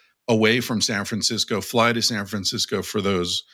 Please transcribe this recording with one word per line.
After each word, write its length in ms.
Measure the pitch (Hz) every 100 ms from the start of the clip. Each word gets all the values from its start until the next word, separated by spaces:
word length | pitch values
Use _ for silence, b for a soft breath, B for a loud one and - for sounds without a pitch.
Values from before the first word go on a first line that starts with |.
| b b -
away 320 | 113 107 110
from 220 | 120 113
San 220 | - 104 101
Francisco, 540 | 110 - 110 - 110
fly 300 | 92 120 117 117
to 80 |
San 240 | 107 110 98
Francisco 560 | 107 95 117 - 101
for 180 | 95 110
those 440 | 98 95 87 90 b